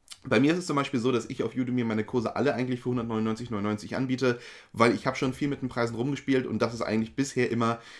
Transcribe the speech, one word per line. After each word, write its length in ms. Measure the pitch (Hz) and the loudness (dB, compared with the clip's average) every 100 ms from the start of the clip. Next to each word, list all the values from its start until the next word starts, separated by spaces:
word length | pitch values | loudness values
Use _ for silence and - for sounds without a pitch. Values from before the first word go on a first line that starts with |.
| - - | -20 -10
bei 140 | 127 113 | 0 4
mir 140 | 143 | 4
ist 60 | 175 | 2
es 80 | 175 | 0
zum 100 | 143 | 0
Beispiel 240 | 135 123 | 0 0
so, 100 | 127 | 2
dass 180 | 120 - | 0 -2
ich 120 | - | -4
auf 140 | 110 127 | -4 -2
Udemy 260 | 123 123 | -2 0
meine 220 | 113 107 | 0 0
Kurse 320 | 107 123 110 - | 0 0 0 0
alle 180 | 135 | 0
eigentlich 260 | 117 127 123 | 0 -2 -2
für 100 | 123 | -2
hundertneunundneunzig 600 | 123 117 110 110 110 120 | -2 0 0 0 -2 -4
neunundneunzig 460 | 104 104 104 - - | -2 -2 -2 -4 -4
anbiete, 420 | 131 127 131 120 - - - | -2 2 2 0 -6 -20 -6
weil 220 | - 117 | 2 4
ich 100 | 107 | 4
habe 120 | 135 127 | 0 0
schon 160 | 135 | -2
viel 160 | - 143 | -2 -4
mit 140 | 135 | -2
den 60 | 123 | -4
Preisen 280 | 123 117 113 | -2 -2 0
rumgespielt 500 | 135 139 - 131 - | -2 -2 2 2 2
und 160 | 110 | 0
das 120 | 117 | 0
ist 80 | 117 | 0
eigentlich 340 | - 110 110 - | 0 0 0 -2
bisher 340 | 139 127 120 | -2 0 2
immer 300 | 120 113 117 - | 2 2 0 -6